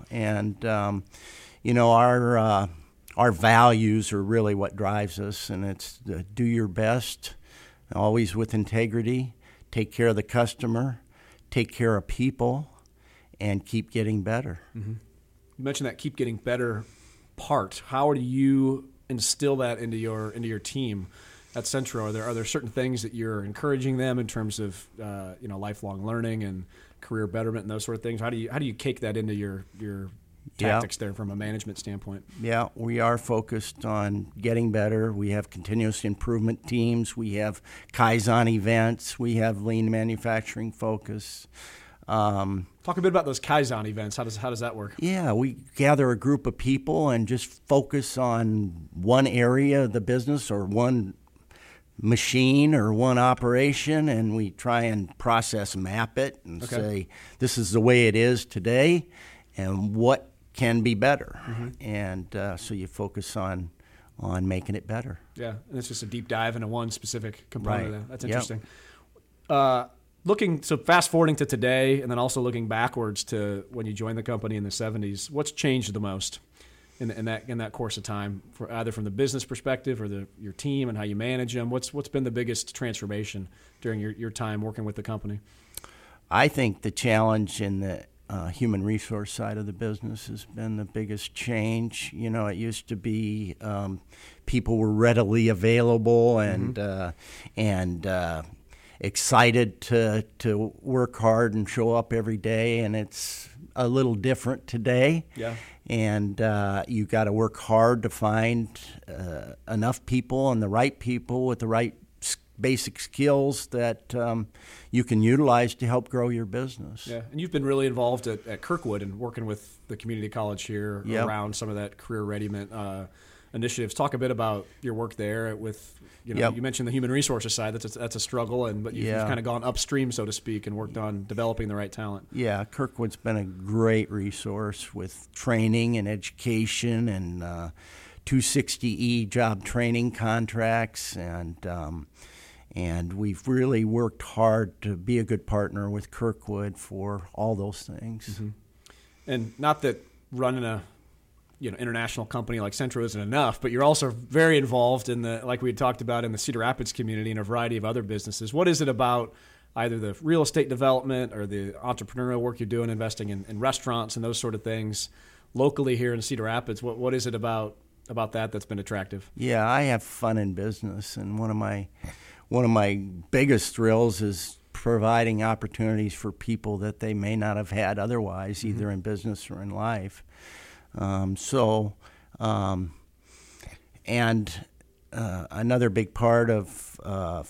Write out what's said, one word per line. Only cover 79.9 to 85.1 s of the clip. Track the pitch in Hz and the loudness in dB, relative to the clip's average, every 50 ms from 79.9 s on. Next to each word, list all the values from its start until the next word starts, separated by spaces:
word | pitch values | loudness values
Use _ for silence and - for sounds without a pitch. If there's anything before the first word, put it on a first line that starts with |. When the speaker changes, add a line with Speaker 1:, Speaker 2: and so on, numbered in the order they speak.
| 127 110 | -4 -4
Speaker 2:
or | 107 | -4
the, | 101 101 98 98 - _ - | -8 -8 -8 -10 -12 _ -16
your | 107 101 92 | -14 -14 -12
team | - - 143 139 139 131 | -8 -4 -2 -2 0 -2
and | 120 107 | -2 -2
how | 107 104 | -4 -4
you | 104 101 | -4 -4
manage | 104 113 123 127 127 123 117 123 | -2 -2 -2 -2 -2 -2 -4 -4
them? | 123 117 120 | -4 -4 -2
What's, | 123 127 - - - | -2 -4 -4 -6 -8
what's | 143 143 | -8 -8
been | - - 139 131 | -4 -2 -2 -2
the | 120 | -2
biggest | 113 123 120 117 113 - - - - | -2 -2 -2 -2 -2 -4 -6 -8 -8
transformation | - 131 117 107 - 104 101 104 104 104 - - 98 95 90 - - - - _ _ | -6 -4 -4 -4 -4 -6 -6 -4 -4 -6 -6 -8 -10 -10 -12 -14 -20 -20 -20 _ _
during | - 117 110 107 | -6 -4 -4 -2
your, | 104 107 | -4 -6
your | 104 - 117 113 | -6 -6 -8 -8
time | 104 - 117 110 107 104 | -6 -6 -4 -4 -4 -4
working | 107 110 107 113 107 | -4 -4 -6 -6 -6
with | 107 101 | -6 -6
the | 107 104 | -6 -6
company? | - | -6